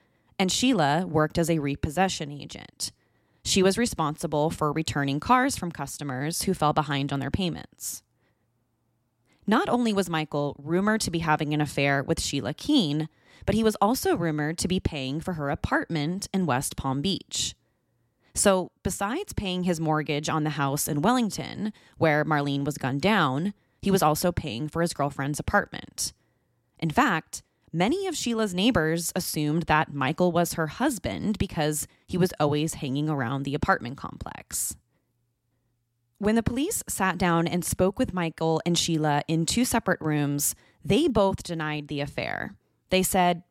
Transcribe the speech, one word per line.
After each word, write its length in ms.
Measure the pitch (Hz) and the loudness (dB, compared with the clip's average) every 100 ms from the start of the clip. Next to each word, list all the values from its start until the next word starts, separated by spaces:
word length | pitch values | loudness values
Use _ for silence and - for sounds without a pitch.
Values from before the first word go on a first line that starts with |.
| _ _ _ - | _ _ _ -2
and 140 | 185 | 0
Sheila 560 | - 254 214 139 156 180 | 2 2 4 4 2 2
worked 320 | 156 151 175 | 2 2 2
as 100 | 165 | 2
a 120 | 165 | 2
repossession 720 | 139 143 160 147 190 - 147 | 0 -2 -2 2 0 0 -8
agent. 580 | 143 - - - - - _ _ _ _ _ | -10 -14 -16 -18 -10 -10 _ _ _ _ _
She 180 | - 196 | 0 4
was 160 | 185 190 | 4 4
responsible 720 | 240 - 151 156 160 147 156 | -2 0 -4 -2 -2 0 0
for 220 | - 151 | 2 0
returning 480 | 151 160 147 139 143 | 0 -2 -2 0 -2
cars 360 | - 254 254 - | 2 2 2 -2
from 140 | 175 | -6
customers 720 | - 139 - 143 127 147 - | -8 -10 -8 -8 -4 -4 -2
who 120 | 196 | -2
fell 180 | 180 147 | 2 2
behind 400 | 156 147 135 139 | 2 0 -2 -2
on 80 | 139 | -2
their 100 | - | -4
payments. 720 | - 180 85 - _ - - _ _ _ _ _ _ _ _ _ _ _ _ _ _ - | -2 -4 -6 -12 _ -12 -12 _ _ _ _ _ _ _ _ _ _ _ _ _ _ 0
Not 220 | 226 392 | 2 2
only 240 | 247 233 | 2 2
was 160 | 196 175 | 2 0
Michael 460 | 160 156 147 143 - | -2 -2 -2 -2 -4
rumored 420 | 143 175 208 214 | -2 2 2 2
to 80 | - | 0
be 100 | 165 | -2
having 340 | 160 151 151 | 2 2 2
an 60 | 151 | 0
affair 420 | 147 - 139 139 | 0 2 2 2
with 180 | - - | 0 -2
Sheila 320 | - 139 113 | -2 -2 -4
Keene, 560 | - - 294 151 151 156 _ _ - - | -6 2 2 2 0 -4 _ _ -8 -2
but 80 | |
he 100 | 214 | 2
was 120 | 220 - | 2 4
also 380 | 202 262 381 | 2 2 2
rumored 440 | 339 170 151 147 170 | 2 0 0 -2 -2
to 100 | 175 | -2
be 120 | 185 | 0
paying 400 | - 147 131 156 | 0 -2 -4 -4
for 140 | - | -4
her 140 | 160 143 | -4 -4
apartment 800 | 165 - 302 - 160 147 185 - | -4 0 -2 0 -2 -2 -4 -4
in 100 | 190 | -2
West 320 | 170 123 - - | 0 0 -2 -4
Palm 240 | 135 135 | -4 -2
Beach. 540 | 196 175 - - - - _ _ _ _ _ _ _ | -2 -4 -6 -6 -6 -8 _ _ _ _ _ _ _
So, 360 | - 202 185 170 _ | 2 4 4 0 _
besides 500 | 196 - 202 311 415 | -8 -4 -4 -4 -6
paying 320 | - 196 180 | -6 -4 -2
his 160 | 180 160 | -2 0
mortgage 480 | 160 151 147 147 156 | 0 0 0 -4 -2
on 160 | 156 | -2
the 60 | 156 | -2
house 360 | 147 139 147 - | 0 -2 0 -2
in 160 | 147 | 0
Wellington, 720 | 208 254 208 156 - - 214 - _ - | 2 2 0 -4 -10 -6 -8 -8 _ 0
where 280 | 160 147 | 2 2
Marlene 400 | 151 147 143 139 | 2 0 0 -2
was 140 | 143 - | -2 -4
gunned 240 | 131 139 | -4 0
down, 500 | 190 214 143 135 196 - _ _ | 2 4 2 0 -2 -6 _ _
he 100 | 196 | 0
was 120 | 185 | 4
also 300 | 151 151 180 | 4 4 0
paying 360 | - 147 110 151 | 0 -4 -6 -4
for 140 | 165 | -2
his 100 | 175 | -2
girlfriend's 480 | - 143 143 135 160 | 0 -4 -2 -4 -4
apartment. 720 | - 208 - - - - - - _ _ _ _ _ - | 0 0 0 -10 -12 -8 -8 -8 _ _ _ _ _ -6
In 120 | 160 | -2
fact, 520 | 143 277 160 - - _ _ _ | 2 2 0 -4 -16 _ _ _
many 340 | 160 196 381 381 | 0 2 2 -2
of 100 | 294 | -2
Sheila's 380 | 240 220 214 | -2 0 0
neighbors 580 | 180 226 196 156 165 165 190 | 2 2 4 2 0 -2 -4
assumed 480 | - 156 147 165 | -4 -2 0 0
that 280 | 160 151 - | 4 2 2
Michael 380 | 143 131 165 180 | -2 -2 2 2
was 220 | 170 170 | 2 0
her 160 | - 156 | -2 -4
husband 680 | - 285 214 - 98 202 196 | 0 -2 -2 -6 -4 -4 -2
because 500 | 202 170 151 151 - _ - | -4 0 0 -2 -6 _ -6
he 100 | 175 | 0
was 160 | 180 - | 0 2
always 360 | 147 147 156 | 2 2 0
hanging 340 | - 139 139 156 | -4 -4 -2 -2
around 340 | 143 120 135 | -2 -2 -2
the 120 | 139 | -4
apartment 420 | 147 - 185 120 143 | -2 0 0 0 -10
complex. 800 | - - - - - - - - _ _ _ _ _ _ _ _ _ _ _ _ _ - | -12 -12 -12 -14 -10 -6 -6 -8 _ _ _ _ _ _ _ _ _ _ _ _ _ -2
When 160 | 202 | 2
the 80 | 226 | 4
police 400 | 220 247 349 - - | 2 0 -2 -2 -6
sat 280 | - 190 170 | -2 0 2
down 300 | 180 170 170 | 2 4 2
and 180 | 180 | 0
spoke 340 | - - 180 - | -2 2 0 2
with 140 | 254 | -2
Michael 480 | 180 165 - 160 160 175 | -2 -4 -2 0 0 2
and 100 | 170 | 0
Sheila 460 | - 160 151 143 - | 2 2 2 0 2
in 180 | 165 160 | 0 0
two 180 | 233 | 0
separate 360 | 254 226 190 - | 2 0 0 0
rooms, 540 | 156 151 143 143 - - _ _ | 0 0 0 0 -2 -6 _ _
they 220 | 156 214 330 | 0 2 4
both 360 | 214 196 190 | 4 2 2
denied 440 | - 165 151 151 147 | -6 -6 -4 -6 -6
the 120 | 147 | -6
affair. 540 | 139 - 58 50 - - _ _ - | -4 -4 -6 -6 -8 -12 _ _ 0
They 120 | 185 | 2
said, 420 | 185 190 180 175 - | 4 4 4 2 -6